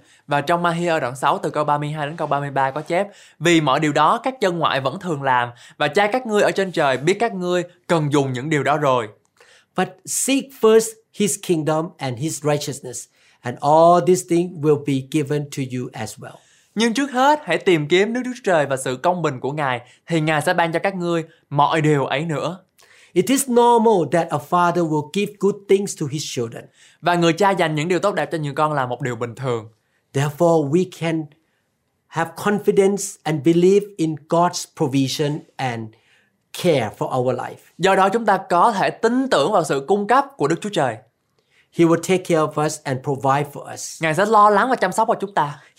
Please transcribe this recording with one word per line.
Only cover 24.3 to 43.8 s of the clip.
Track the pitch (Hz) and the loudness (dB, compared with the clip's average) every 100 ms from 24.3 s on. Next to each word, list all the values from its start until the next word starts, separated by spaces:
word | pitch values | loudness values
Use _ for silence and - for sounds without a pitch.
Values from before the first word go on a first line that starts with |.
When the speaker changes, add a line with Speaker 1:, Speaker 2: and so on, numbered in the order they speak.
| 147 - | -4 -2
Speaker 2:
father | 175 175 175 165 | 2 2 2 0
will | 151 147 | -2 -2
give | 196 202 - | -4 -4 -2
good | 190 208 - | -2 -2 0
things | 196 196 - | 0 0 -6
to | 147 | -8
his | 147 - - | -6 -8 -6
children. | 117 123 - _ _ _ | -6 -8 -18 _ _ _
Speaker 1:
Và | 160 175 | -2 2
người | 170 | 2
cha | 160 202 | 4 2
dành | 190 165 151 | 2 0 0
những | 160 | 0
điều | 175 | 0
tốt | 202 185 | 0 -2
đẹp | 147 | -4
cho | 165 | -4
những | 147 139 | -4 -2
con | 156 | 0
là | 147 127 | 0 -2
một | 120 | -4
điều | 131 117 | -6 -6
bình | 120 113 | -8 -6
thường. | 131 117 110 _ _ _ _ | -6 -6 -6 _ _ _ _
Speaker 2:
Therefore, | 135 143 147 175 165 143 | -4 -4 0 2 4 2
we | 165 180 - | 0 -2 -4
can | 165 160 151 _ _ _ _ _ _ _ _ | -4 -4 -6 _ _ _ _ _ _ _ _
have | - 165 - | -6 -6 -4
confidence | 208 202 208 202 196 202 - - | -2 0 2 4 4 2 -4 -8
and | - 156 135 | -4 0 2
believe | 170 180 202 202 - | 4 4 4 2 -4
in | 160 151 - | -4 -4 -2
God's | 165 175 170 - - | 0 2 0 -10 -4
provision | 151 139 135 - 147 147 - - | -2 0 0 -2 -4 -4 -8 -8
and | 131 117 110 - _ _ _ _ _ - | -6 -6 -10 -16 _ _ _ _ _ -2
care | 180 143 107 - | 2 2 0 -4
for | 151 131 | -4 -2
our | 127 123 | -2 -4
life. | 117 117 _ - | -6 -14 _ -2
Speaker 1:
Do | 175 190 | 2 4
đó, | 190 | 4
chúng | 226 220 | 2 2
ta | 190 190 | 0 2
có | 175 214 | 2 4
thể | 202 147 | 2 -2
tin | - 220 247 262 | 0 0 0 0
tưởng | 175 143 | 2 2
vào | 208 | 2
sự | 160 139 135 | 0 -2 0
cung | 202 208 | 0 2
cấp | 247 277 - | 2 2 -2
của | 214 | -2
Đức | 170 | -2
Chúa | 214 | -2
Trời. | 202 135 107 - _ _ _ _ _ _ - | -2 -2 -4 -14 _ _ _ _ _ _ 0
Speaker 2:
He | 165 | 4
will | 165 | 4
take | 165 185 | 2 -2
care | 185 165 | 0 0
of | 151 151 151 | 0 -2 -4
us | - | -4
and | - 135 | -6 -6
provide | 147 131 135 139 147 | -4 -4 0 0 -2
for | - - | -10 -14
us. | 120 | -14